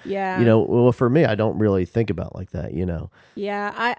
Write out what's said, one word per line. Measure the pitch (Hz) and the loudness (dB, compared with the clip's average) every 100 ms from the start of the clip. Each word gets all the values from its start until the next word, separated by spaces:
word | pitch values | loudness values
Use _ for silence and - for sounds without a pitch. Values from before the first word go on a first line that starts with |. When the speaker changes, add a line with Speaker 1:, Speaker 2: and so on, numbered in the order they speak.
Speaker 1:
Yeah. | - 196 190 185 | -8 -6 -4 0
Speaker 2:
you | |
know, | 117 113 | 4 4
well, | 82 117 123 | 4 4 4
for | - 120 | 4 2
me, | 143 | 2
I | 135 104 | 2 2
don't | 107 78 | -2 0
really | 107 98 90 | 2 2 0
think | 117 107 | -2 -2
about | 87 90 | -4 -6
like | - 90 | -10 -10
that, | 82 - | -8 -6
you | 78 | -4
know? | 92 80 82 _ _ | -4 -6 -10 _ _
Speaker 1:
Yeah. | - 202 202 208 - | -10 -8 -6 -6 -4
I, | 233 | -4